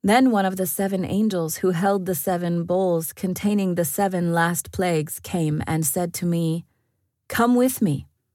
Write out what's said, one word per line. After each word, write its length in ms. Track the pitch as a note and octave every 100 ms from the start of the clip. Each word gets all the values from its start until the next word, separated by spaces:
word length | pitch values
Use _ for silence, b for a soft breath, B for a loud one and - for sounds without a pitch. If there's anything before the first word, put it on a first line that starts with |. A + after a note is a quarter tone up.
Then 280 | F#3+ A#3 C4
one 160 | G#3+ F#3+
of 80 |
the 100 | F#3
seven 400 | F#3 - G3 F#3+
angels 520 | F3 G3 A3 F#3 D#3+ -
who 120 | F#3
held 380 | E3+ G3 G3+ F#3
the 80 |
seven 480 | F#3 - F3 F3 E3+
bowls 500 | E3+ F3+ F#3+ E3+ E3
containing 640 | - F#3 F3 G3+ G#3 F#3+
the 100 | F3
seven 480 | E3 - G3 F#3 F3
last 380 | E3 E3+ F3 -
plagues 480 | - F#3 D#3+ D#3 -
came 420 | - F3+ D#3 D3+ -
and 180 | D#3+
said 260 | D#3 F#3 F3+
to 100 | -
me, 400 | F3 E3+ E3 E3 - _ _ _ _ _ _
"Come 260 | - A#3
with 300 | B3 B3+ -
me. 240 | F#3+ C#3+ - _ _